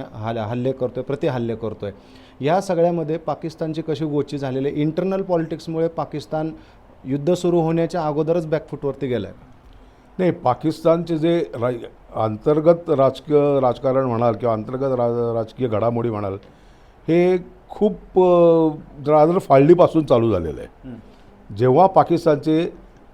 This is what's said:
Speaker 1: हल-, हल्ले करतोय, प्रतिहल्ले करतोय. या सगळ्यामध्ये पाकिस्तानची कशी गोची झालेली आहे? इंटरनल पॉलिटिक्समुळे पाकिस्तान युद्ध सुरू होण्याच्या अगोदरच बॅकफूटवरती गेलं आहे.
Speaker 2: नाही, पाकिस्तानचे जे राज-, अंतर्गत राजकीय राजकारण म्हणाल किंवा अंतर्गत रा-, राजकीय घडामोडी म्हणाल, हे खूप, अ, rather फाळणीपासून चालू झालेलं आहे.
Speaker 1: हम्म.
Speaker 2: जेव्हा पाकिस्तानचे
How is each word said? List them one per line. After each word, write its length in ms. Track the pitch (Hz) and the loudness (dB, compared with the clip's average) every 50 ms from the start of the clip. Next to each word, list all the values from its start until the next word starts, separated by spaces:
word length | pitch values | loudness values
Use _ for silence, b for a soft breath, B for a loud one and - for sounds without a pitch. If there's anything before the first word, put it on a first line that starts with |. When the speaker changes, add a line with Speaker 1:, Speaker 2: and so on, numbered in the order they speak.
| 131 - | -10 -12
Speaker 1:
हल-, 280 | - 117 107 113 117 113 | -12 -10 -8 -6 -6 -6
हल्ले 320 | 107 104 120 123 123 131 | -6 -6 -4 -4 -4 -4
करतोय, 320 | 131 - 127 120 - 131 127 | -4 -4 -6 -6 -6 -8 -6
प्रतिहल्ले 520 | - 135 139 - 156 131 127 117 113 113 | -6 -6 -4 -2 -2 -2 -2 -4 -4 -6
करतोय. 360 | 110 113 107 104 - 104 101 98 b b b b b b b b b | -6 -8 -10 -8 -8 -10 -12 -12 b b b b b b b b b
या 200 | 127 143 165 196 | -2 0 0 0
सगळ्यामध्ये 560 | 196 196 185 165 170 175 175 170 156 147 160 | 0 -2 0 0 2 0 0 -2 -4 -4 -6
पाकिस्तानची 640 | 165 - - 147 - - 160 151 - 165 160 156 160 | -6 -4 -6 -8 -6 -8 -12 -8 -8 -8 -6 -6 -8
कशी 240 | 160 - 151 135 160 | -6 -6 -6 -6 -4
गोची 320 | 151 143 147 139 - 147 | -4 -2 -4 -4 -4 -6
झालेली 300 | 143 135 135 127 135 135 | -6 -6 -4 -4 -4 -4
आहे? 140 | 147 139 151 | -2 -2 -2
इंटरनल 400 | 147 156 156 180 180 190 190 190 | -2 -2 -2 -2 -4 -2 -2 -4
पॉलिटिक्समुळे 640 | 190 185 180 170 160 156 170 147 - 170 160 160 165 | -2 -2 -2 -2 -2 -4 -8 -10 -8 -8 -4 -2 -2
पाकिस्तान 640 | 165 165 - 147 - - 151 - - 160 156 156 160 156 b b b b b b - - - - | -2 -2 -6 -8 -6 -8 -12 -10 -6 -6 -6 -6 -6 -8 b b b b b b -20 -20 -16 -8
युद्ध 280 | 127 135 143 143 170 180 | -6 -6 -2 0 0 -2
सुरू 260 | 175 180 175 170 175 | 0 0 0 0 2
होण्याच्या 460 | 160 160 165 165 165 165 - 180 156 | 0 0 0 0 -2 -2 -2 -4 -4
अगोदरच 420 | 151 147 151 160 156 165 175 160 | -2 -2 -2 0 0 0 -2 -2
बॅकफूटवरती 600 | 156 160 151 151 - 151 143 - 139 131 - 143 | -2 -4 -4 -4 -8 -12 -6 -6 -6 -6 -4 -4
गेलं 200 | 127 120 110 95 | -4 -4 -4 -4
आहे. 80 | 92 90 - - - - - _ - b b b b b b b b - - | -8 -12 -18 -20 -20 -20 -20 _ -20 b b b b b b b b -6 0
Speaker 2:
नाही, 120 | 185 175 | 0 0
पाकिस्तानचे 840 | 165 175 - 123 123 - - 160 151 - - 170 165 170 170 165 170 | 0 0 0 -2 -2 0 -2 -4 -4 0 2 2 2 2 0 -4 -4
जे 280 | 156 151 170 170 170 160 - - 127 | 0 0 2 2 0 -2 -4 -4 -4
राज-, 540 | 117 127 127 117 101 - - - - - - | -2 -2 -2 -4 -10 -14 -18 -20 -20 -12 -4
अंतर्गत 760 | 113 110 110 110 107 - 151 151 156 151 170 170 - 175 170 | -2 -2 -2 -2 -2 0 0 2 4 4 4 4 4 2 -2
राजकीय 680 | 151 131 135 131 131 - - - 147 147 143 147 143 139 | 2 4 4 2 2 -2 -4 2 2 4 4 4 2 2
राजकारण 460 | 127 127 117 - - 135 127 135 135 | 2 2 0 0 -2 0 0 0 0
म्हणाल 280 | 127 117 110 120 120 110 | 0 0 2 2 2 0
किंवा 200 | 98 120 117 113 | 0 0 -2 -2
अंतर्गत 300 | 107 107 117 127 131 135 | -2 -4 -8 -6 -4 -2
रा-, 520 | 139 131 120 120 120 117 120 117 117 113 | -2 0 0 0 0 0 -2 -2 -2 -2
राजकीय 320 | 117 110 107 - - 127 | -4 -4 -6 -6 -4 -4
घडामोडी 420 | 120 107 101 110 117 120 117 117 120 | -2 0 0 0 0 0 0 -2 -2
म्हणाल, 240 | 110 104 104 98 95 101 b b b b b b b b b b b b - | -4 -4 -4 -6 -6 -8 b b b b b b b b b b b b -2
हे 300 | - 165 175 175 180 185 180 175 - - - - - | 0 2 2 4 2 0 0 -4 -8 -18 -20 -20 -20
खूप, 240 | - - 208 202 185 - - - - | -4 0 0 0 0 -4 -12 -2 2
अ, 520 | 185 185 180 175 175 170 170 165 165 160 156 151 147 - - - 147 135 143 | 2 4 6 6 6 6 6 6 6 4 2 0 -4 -12 -18 -18 -8 -2 2
rather 300 | 151 151 151 165 175 190 | 4 6 6 6 4 0
फाळणीपासून 640 | 180 - 139 131 139 156 175 170 170 - - 160 156 | -2 0 2 2 6 6 8 6 6 4 4 0 2
चालू 260 | 131 139 120 117 113 | 2 2 2 4 2
झालेलं 300 | 101 90 85 78 67 62 | 0 0 -2 -6 -8 -10
आहे. 280 | - - - - - 131 | -14 -16 -20 -20 -18 -18
Speaker 1:
हम्म. 640 | 120 110 - - - - - - - - - - 104 | -18 -18 -20 -20 -20 -20 -20 -20 -20 -20 -20 -16 -4
Speaker 2:
जेव्हा 320 | 98 120 127 127 156 185 | 0 2 4 6 6 6
पाकिस्तानचे 880 | 190 190 160 139 - 170 160 165 165 151 139 - 156 156 160 170 - - - - - - - - - | 6 6 4 4 4 2 2 2 2 0 2 0 0 0 0 0 -2 -8 -12 -20 -20 -20 -20 -20 -12